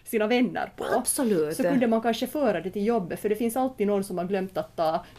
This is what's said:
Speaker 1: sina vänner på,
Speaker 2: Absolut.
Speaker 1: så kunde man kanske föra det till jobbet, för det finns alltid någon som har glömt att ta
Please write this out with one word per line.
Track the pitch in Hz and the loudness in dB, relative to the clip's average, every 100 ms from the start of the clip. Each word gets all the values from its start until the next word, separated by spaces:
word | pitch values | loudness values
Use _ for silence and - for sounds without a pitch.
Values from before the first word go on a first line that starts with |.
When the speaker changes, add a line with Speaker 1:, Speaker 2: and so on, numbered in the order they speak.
Speaker 1:
sina | - 220 208 | -4 0 2
vänner | 247 226 160 - - | 2 2 0 -6 -6
på, | |
Speaker 2:
Absolut. | - - 240 - 240 180 151 165 | -2 0 0 0 2 2 0 0
Speaker 1:
så | |
kunde | 180 269 233 | 2 2 4
man | 220 | 2
kanske | 226 226 254 | 0 -2 -4
föra | 302 262 180 | 0 2 0
det | 180 | -2
till | 208 202 | -2 0
jobbet, | 233 170 175 | 0 -2 -4
för | 208 | -2
det | 214 | 0
finns | 233 247 | 0 0
alltid | 262 262 202 | -2 0 0
någon | 202 | 0
som | 196 180 | -2 -4
har | |
glömt | 180 196 190 - | -2 -2 -2 -6
att | 208 - | -6 -2
ta | 160 165 - | 0 0 -6